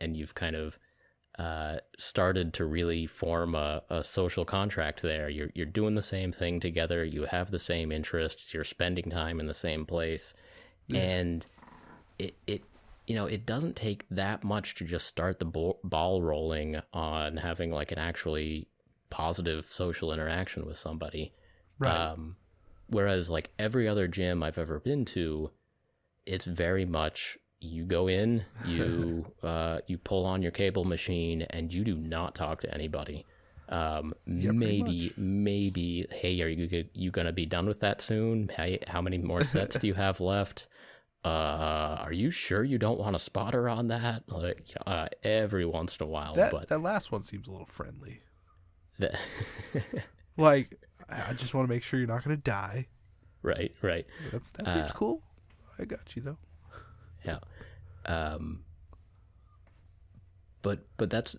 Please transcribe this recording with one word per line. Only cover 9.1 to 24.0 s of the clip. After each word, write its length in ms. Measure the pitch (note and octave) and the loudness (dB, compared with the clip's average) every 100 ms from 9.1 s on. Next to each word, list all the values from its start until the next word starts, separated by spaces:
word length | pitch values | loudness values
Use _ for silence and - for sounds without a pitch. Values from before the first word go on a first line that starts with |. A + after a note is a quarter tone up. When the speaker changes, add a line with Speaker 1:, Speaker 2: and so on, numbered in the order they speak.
| E2+ D#2+ E2 | -2 -2 -2
Speaker 1:
in 80 | D#2 | -4
the 80 | |
same 320 | D#2 F2 D#2 D2+ | -2 -2 -2 -2
place. 480 | E2+ E2 D#2+ - - - - - - - | -2 0 -2 -8 -16 -20 -20 -20 -18 -4
Speaker 2:
Yeah. 140 | G2 | 0
Speaker 1:
And 440 | F#2 F2+ F2 E2 - - - - - - - - | 2 2 0 -2 -6 -16 -20 -20 -20 -20 -16 -8
it, 160 | - - - | -8 -8 -6
it, 160 | G2+ - - - - - | -6 -6 -20 -20 -12 -4
you 80 | |
know, 120 | A2+ F#2+ | -2 0
it 200 | G#2 A2+ | -2 -2
doesn't 300 | A#2 E3 - | 0 -2 -2
take 280 | A2 G2+ - | -2 -4 -4
that 320 | F#2 G2 G#2+ | -2 0 0
much 320 | G#2 G#2 F#2+ | 0 0 -2
to 100 | - | -6
just 220 | E2 E2+ - | -2 -2 -2
start 320 | - F2 F#2 | 0 0 0
the 60 | E2+ | -2
bo-, 320 | D#2+ E2 F#2 | 0 0 0
ball 360 | F#2 D#2+ F2 F#2+ | 0 2 4 4
rolling 600 | E2 D2+ D#2+ D#2 D2+ D#2 - | 2 2 2 0 0 -2 -4
on 440 | E2+ D#2+ D#2 D2+ D#2+ | -2 0 0 -2 -2
having, 320 | E2+ E2 E2+ | -2 -2 -2
like, 220 | D#2 D2 | -2 -2
an 60 | - | -2
actually 680 | D#2+ E2+ E2 D#2 D#2 D#2 - _ _ _ - | -2 -2 -2 0 0 -4 -8 _ _ _ -12
positive 580 | - E2 F#2 E2+ D#2 - | -2 -2 0 0 -2 -4
social 460 | - F2+ E2 E2 | -4 -2 -2 -2
interaction 540 | D#2 D#2 E2 F#2 - D#2 | 0 0 0 -2 -4 -8
with 100 | D2+ | -6
somebody. 540 | D#2+ D#2 D2+ D#2 D2+ - - - _ - | -6 -6 -6 -6 -8 -10 -20 -20 _ 0
Speaker 2:
Right. 120 | C#3 E2 | 4 4
Speaker 1:
Um, 400 | D#2+ E2 D#2+ F2+ _ _ - - - | 2 -2 -10 -12 _ _ -20 -20 -2
whereas, 420 | G#2+ G2 F#2+ F2 | 2 4 4 2
like, 200 | D#2+ - - | 0 -2 -2
every 300 | G#2+ B2 A2 | 0 2 4
other 180 | G#2 | 4